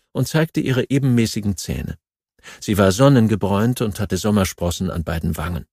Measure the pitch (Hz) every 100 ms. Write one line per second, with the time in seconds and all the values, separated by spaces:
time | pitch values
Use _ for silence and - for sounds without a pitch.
0 | _ - 127 156 160 160 135 127 - 135
1 | 135 120 110 110 104 98 - - - -
2 | _ _ _ _ - - - 101 98 98
3 | 139 135 110 107 98 101 117 123 113 95
4 | 98 92 107 104 95 - 87 - 92 85
5 | 80 82 82 82 80 87 -